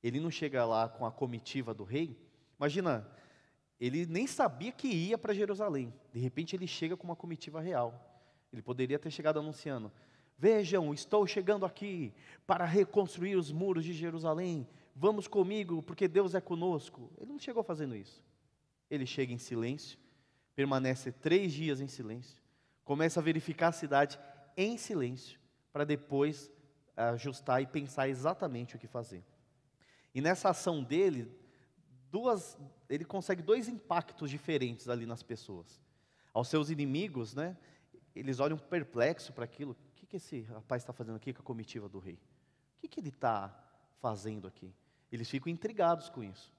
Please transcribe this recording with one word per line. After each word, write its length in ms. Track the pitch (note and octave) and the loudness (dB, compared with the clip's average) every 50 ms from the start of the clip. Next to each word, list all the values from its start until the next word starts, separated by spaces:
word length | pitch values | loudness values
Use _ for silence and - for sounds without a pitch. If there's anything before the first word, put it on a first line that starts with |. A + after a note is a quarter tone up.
Ele 180 | - A#2+ A#2+ C#3+ | -2 -2 -2 0
não 120 | D#3+ E3+ | -2 -2
chega 320 | D#3 - D#3+ D3 C3+ B2+ A#2+ | -2 -2 -4 0 2 2 4
lá 240 | A2+ A2+ A2 A2+ | 4 4 4 4
com 180 | A#2 - - B2 | 2 0 -4 -6
a 60 | A2+ | -6
comitiva 600 | - - C#3 B2 A#2+ A2+ - - - C#3 B2+ A#2 A2 | -2 -2 -4 -4 -4 -8 -10 -6 -4 -4 -4 -4 -6
do 100 | G2+ G2+ | -6 -6
rei. 340 | F#2 A#2 D3 E3 D#3+ A#2 - - _ _ _ _ _ _ | -4 -2 -2 -2 -2 -6 -14 -20 _ _ _ _ _ _
Imagina, 480 | _ C#3+ D3 C#3+ F#3+ F#3 E3+ C3+ A2 G#2+ - - - - - - _ _ _ _ _ _ _ _ _ | _ 0 2 2 2 2 2 2 2 -2 -8 -18 -20 -20 -20 -20 _ _ _ _ _ _ _ _ _
ele 260 | A#2+ B2+ B2+ D#3+ F3 | -2 0 0 0 -2
nem 200 | E3 E3 F3 B3+ | 0 0 -2 -2
sabia 460 | C4+ - - C#4+ G#3 B2+ B2 E3+ A#3 | -2 2 2 2 2 2 -2 -8 -8
que 160 | B3 - - | -8 -4 -4
ia 300 | C4+ A3 E3 E3 F#3+ A3+ | -2 0 0 2 2 0
para 160 | A3 A3+ G#3+ G#3 | 0 0 -2 0
Jerusalém. 600 | G3 G#3 G3 G3+ F#3+ G#3+ G#3 D#3+ C#3 B2+ A#2 A2+ - _ _ - | 0 0 0 0 -2 -2 -2 -2 -2 -4 -6 -10 -16 _ _ -6
De 60 | A#2 | -4
repente 360 | B2 B2+ - D3+ E3+ E3 - | -4 -2 -2 -4 -4 -4 -4
ele 120 | F#3 F3+ | -6 -4
chega 280 | E3+ - - E3 D#3+ F3+ | -6 -4 -4 -2 -2 -2
com 80 | F3+ - | -4 -6
uma 120 | F3 E3+ | -10 -10
comitiva 440 | E3 - E3+ E3 - - - D3 D#3+ | -8 -8 -10 -10 -10 -10 -10 -8 -6
real. 640 | D#3+ F3+ F3 C3 A#2+ A#2 A#2+ B2 - - - - _ _ _ _ _ _ - | -4 0 0 2 0 0 -2 -10 -20 -20 -20 -20 _ _ _ _ _ _ -14
Ele 80 | A#2 | -12
poderia 360 | G#2+ - B2 B2 C3 B2+ C#3 | -6 -6 -2 0 0 0 0
ter 140 | D3 - E3 | -2 -2 -4
chegado 260 | D3 - D3 D#3 D#3 | -8 0 2 2 2
anunciando: 540 | D3+ D3 D#3 D3+ - - D#3 C#3 A#2+ A2 G#2 - - - _ _ _ _ _ _ | 2 0 -4 -8 -8 -6 -6 -6 -6 -6 -10 -12 -16 -20 _ _ _ _ _ _
"Vejam, 560 | - C#3 G#3 A3+ G#3+ G3+ D#3+ F#3+ F#3+ E3 D3 D3 | 4 6 6 6 6 4 4 2 2 2 2 -2
estou 340 | D3 - - - G#3+ G#3 | -4 -2 2 4 4 4
chegando 380 | F3+ - G#3 F#3 F#3 G#3 G3+ F#3+ | 4 2 0 2 2 2 2 2
aqui 480 | F3+ - - G3+ G#3 F#3+ F3 D3 G#2+ - - - - - - _ | -2 -4 -6 -8 -6 -4 -4 -6 -6 -8 -14 -20 -20 -20 -20 _
para 160 | - F#3+ F3 F3 | 2 2 2 4
reconstruir 720 | E3 E3 G3+ G3 F#3+ - G#3 G3 F3 - - F3 G3 G3+ | 4 6 6 6 8 6 4 4 4 0 -2 -2 2 2
os 160 | F#3 E3+ C#3+ | 2 2 2
muros 320 | D3 D#3 F#3 G3 F#3 E3 D#3+ | -2 0 2 2 2 2 0
de 80 | E3 | -2
Jerusalém. 760 | F3 D#3 E3 E3+ D#3+ E3 D#3 E3 D#3 E3 F#3 F3+ E3+ D3+ B2 - - - - _ _ | -4 -4 -4 -4 -4 -2 0 2 2 2 0 0 -2 -2 -4 -6 -12 -20 -20 _ _
Vamos 320 | C3+ D3 G3+ G#3+ G#3 F#3+ | 4 4 4 4 4 -2
comigo, 560 | - - G3+ F#3 F3+ G#3 G#3+ G3+ E3+ E3+ D#3+ D3+ | 0 4 4 4 4 2 0 0 0 -2 -4 -4
porque 240 | - F3 - G#3 | -8 -2 2 2
Deus 260 | F#3+ D#3+ G3 G3+ F#3 E3+ | 4 6 6 4 6 2
é 80 | F#3 | 0
conosco." 680 | E3+ - F3 E3 E3+ F#3 F3 D3 - - - - A#2+ - E3 | 0 0 -2 0 2 0 0 0 -2 -6 -16 -16 -18 -18 -16
Ele 140 | - - A#3 | -16 -14 -12
não 80 | C#4+ C#4+ | -12 -10
chegou 240 | - - A#3+ A#3 A3 | -8 -4 -2 -2 0
fazendo 320 | - F3 D#3 D#3 C3+ A#2 | -2 -2 -4 -4 -6 -6
isso. 280 | G#2 G2 - - - _ _ _ _ _ _ _ _ _ _ _ _ _ _ | -8 -10 -14 -20 -20 _ _ _ _ _ _ _ _ _ _ _ _ _ _
Ele 160 | D3 D3 C3 | -4 -4 -4
chega 260 | B2 - - C3+ B2 | -2 0 -2 -2 -2
em 60 | A#2+ | -2
silêncio, 640 | A#2+ - - B2 A#2 A2+ A#2+ C3+ D3+ - - - _ _ _ _ _ _ _ _ _ _ _ _ | -8 -6 -4 -2 -2 0 0 -2 -4 -8 -16 -18 _ _ _ _ _ _ _ _ _ _ _ _
permanece 560 | - C#3 C#3 C3+ C3 C3 C3 C3 C3 - C3 | 0 2 4 4 4 4 2 0 0 -2 -10
três 420 | B2 - - D#3 E3 G3 G3+ F3+ C#3+ | -10 -4 2 6 6 6 6 4 -2
dias 260 | C#3+ D#3+ D#3 C#3+ C3 | -2 0 -2 -2 -2
em 80 | C#3 | -4
silêncio, 540 | C3+ - - A#2+ G#2+ A2 B2 B2+ - - _ _ _ _ _ _ _ _ _ _ | -8 -8 -10 -10 -8 -8 -10 -12 -16 -20 _ _ _ _ _ _ _ _ _ _
começa 360 | - C#3+ C#3+ D#3+ E3 D#3+ F3 | -2 2 4 4 4 4 2
a 40 | D3+ | 2
verificar 460 | D#3+ D#3+ D#3+ - - D3+ - E3+ E3+ | 4 2 2 0 -2 0 4 4 4
a 20 | |
cidade 480 | E3 - - C#3+ C#3+ C#3 D3 C#3+ - - - - - - - - _ | 4 2 -2 4 6 6 6 6 2 -12 -16 -20 -20 -20 -20 -12 _
em 200 | - F#3+ G#3+ A#3+ | 0 0 0 0
silêncio, 600 | A3+ - - A3 E3+ B2+ A#2+ B2+ B2+ - - - _ _ _ _ _ _ _ | -4 -6 -4 0 0 0 0 -2 -6 -10 -16 -20 _ _ _ _ _ _ _
para 140 | _ D3 D3 | _ -2 2
depois 680 | D3 D3 C#3+ C#3+ - C#3 C#3 C#3+ D3+ D3+ D3 - - - - - _ _ _ _ _ _ | 2 2 0 0 0 2 4 4 4 2 -4 -10 -18 -20 -20 -20 _ _ _ _ _ _
ajustar 680 | - A2+ A#2 A#2+ A#2 A#2+ C#3+ C3 - - - B2+ B2+ | 2 2 2 2 0 -4 -6 -8 -6 0 2 2 2
e 40 | C#3 | 2
pensar 440 | C3+ - D#3+ C#3+ C3+ - - C3+ C3+ | 0 -4 -6 -6 -4 -2 -2 0 0
exatamente 680 | C3+ B2 C3 D#3 F#3 - F#3+ D#3+ B2+ A#2+ A#2+ A#2+ - | 0 0 0 -2 0 0 -4 -4 -4 -6 -8 -8 -12
o 40 | A2 | -16
que 60 | - | -16
fazer. 380 | A2+ - A#2+ A2+ - G2 F2+ F#2+ _ _ _ _ _ _ _ _ _ _ _ _ _ _ _ _ _ _ | -10 -8 -8 -8 -8 -12 -16 -16 _ _ _ _ _ _ _ _ _ _ _ _ _ _ _ _ _ _
E 60 | B2+ | 2
nessa 300 | C#3+ D#3+ F#3 F3+ - G3 | 4 4 2 4 4 2
ação 340 | E3+ - - F#3 E3+ D3+ C3+ | 2 4 0 0 0 0 -2
dele, 480 | A#2 C#3 E3+ G3 F#3+ D3+ B2+ A#2 A2+ - - - - _ _ _ _ _ _ _ _ - - - - | 0 4 4 4 4 4 0 -6 -8 -12 -20 -20 -20 _ _ _ _ _ _ _ _ -20 -20 -16 -6
duas, 460 | D3 G3+ A#3+ B3+ A#3 G3 - - - - C#3+ C3+ - _ _ _ | -6 0 2 2 2 2 0 -10 -14 -16 -18 -18 -18 _ _ _
ele 160 | C#3 D3 E3+ | -4 -4 -4
consegue 360 | - - F#3+ F3 - G3 F3 | -4 -4 -4 0 0 -2 -2
dois 280 | D#3+ E3+ A3 B3+ A3+ A3+ | 4 4 4 4 4 -4
impactos 600 | A#3+ G#3+ - - E3+ F3 E3 - - - D#3 C#3+ | -8 -10 -4 0 0 0 0 -2 -10 -8 -6 -6
diferentes 600 | C3+ D3+ - - D#3+ C#3 B2+ A#2+ A#2+ A#2 - B2 | -6 -6 -2 0 0 2 2 0 -2 -6 -4 -4
ali 160 | A#2+ A#2+ A#2 | -2 -2 -2
nas 180 | A2+ A#2 A#2 - | -6 -8 -10 -8
pessoas. 580 | - A#2 G#2+ - - G2 F2 E2+ - - _ _ _ _ _ _ _ _ _ _ _ _ | -10 -10 -10 -10 -12 -12 -14 -14 -16 -20 _ _ _ _ _ _ _ _ _ _ _ _
Aos 160 | A2 B2 B2 | -2 0 2
seus 200 | - D#3 D3+ D3 | 2 2 2 2
inimigos, 640 | E3 C#3+ D3 C#3 C3 D#3 G3 G#3+ D3 B2+ A#2 G#2+ A2 | 0 -2 0 0 0 -2 -2 -2 -4 -6 -6 -4 -4
né, 220 | C3+ D#3 F3 F#3 - - - - _ _ _ - - _ _ _ | -6 -6 -6 -6 -10 -18 -20 -20 _ _ _ -20 -20 _ _ _
eles 280 | - B2+ C3 C3+ B2 | -8 -4 -4 0 2
olham 160 | C#3 D3+ D#3 | 2 2 0
perplexo 760 | D3+ - - F3+ E3+ D3 B2+ - A#2+ A#2 D3 E3+ - - - | -2 -4 -2 -2 -2 -2 -2 2 4 4 4 2 0 -8 -14
para 140 | C3+ - A#2 | -8 -8 -8
aquilo. 260 | A#2 - - D3 C#3 | -8 -8 -10 -10 -10
"O 240 | A#2 _ - - _ | -10 _ -16 -20 _
que 100 | - - | -20 -20
que 120 | _ - | _ -12
esse 240 | F#3 - - D#3 B2+ | -12 -10 -8 -10 -10
rapaz 420 | A2 A2 A#2 A2 A2 - B2+ B2 A#2+ | -10 -10 -14 -16 -6 -4 -4 -4 -4
tá 80 | - | -8
fazendo 240 | B2 - A#2+ A2 A2+ | -10 -10 -8 -8 -8
aqui 160 | A2 - C3+ | -8 -8 -8
com 100 | B2+ - | -10 -10
a 40 | - | -10
comitiva 420 | - B2 A2+ A2 - - A#2+ G#2 | -10 -8 -8 -8 -10 -10 -12 -12
do 100 | G2+ F#2+ | -10 -14
rei? 180 | G2 F#2 F#2+ E2+ | -14 -14 -14 -16
O 640 | - _ _ _ _ _ _ _ _ _ _ _ _ | -16 _ _ _ _ _ _ _ _ _ _ _ _
que 80 | - - | -16 -12
que 100 | - - | -10 -8
ele 120 | G3+ D3 | -8 -8
tá 460 | C3 _ - B2 A2 G#2 G2 G2 G2 - - _ _ _ _ _ _ _ | -8 _ 0 0 0 0 -4 -8 -14 -18 -20 _ _ _ _ _ _ _
fazendo 480 | - B2 G#2+ G2+ F#2+ A2 G#2+ G#2+ F#2 F#2+ | -4 -4 -4 -2 -6 -6 -8 -8 -10 -12
aqui?" 260 | - - - F#2 F#2+ _ _ _ _ _ _ _ | -16 -16 -20 -20 -20 _ _ _ _ _ _ _
Eles 200 | - A#2 A#2 - | -8 -8 -6 -4
ficam 200 | - C3+ C3 E3+ | -4 -4 -4 -4
intrigados 600 | E3+ E3 - G#3+ A3 G#3 F3+ E3+ E3+ E3 E3+ - | -6 -4 -6 -6 0 4 4 4 4 4 0 -12
com 120 | - C3+ | -12 -10
isso. 300 | A2+ G2 F#2+ - - - _ | -10 -12 -12 -16 -20 -20 _